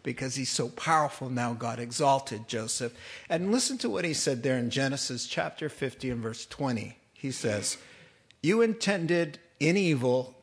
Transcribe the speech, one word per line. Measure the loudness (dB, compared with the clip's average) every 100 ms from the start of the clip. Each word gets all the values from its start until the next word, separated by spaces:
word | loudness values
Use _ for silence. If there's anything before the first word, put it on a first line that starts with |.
because | -8 -6 -4 -4
he's | -2
so | -2 -2
powerful." | -2 2 4 4 -2 -4
Now | -2 0
God | -2 -4 -4
exalted | -6 2 4 4 2 -8 -4
Joseph. | -4 -2 -4 -4 -8 -14 -16 -4
And | -2 2
listen | 2 0 -2
to | -2
what | 0 0
he |
said | 0 0 0
there | 2 2
in | 0
Genesis | 0 0 0 -4 -6 -4
chapter | -4 -4 -4 -6
fifty | -4 -4 -4 -4
and | -4
verse | -4 -8 -10
twenty. | -4 -2 -2 -4 -12 _
He | -8 -6
says, | -2 0 0 -2 -6 -10 -20 -20 _ -20 _
"You | 2 4
intended | 4 2 0 0 2 2 2 -4 _ 0
in | 2 4
evil | 4 4 4 2 0 -8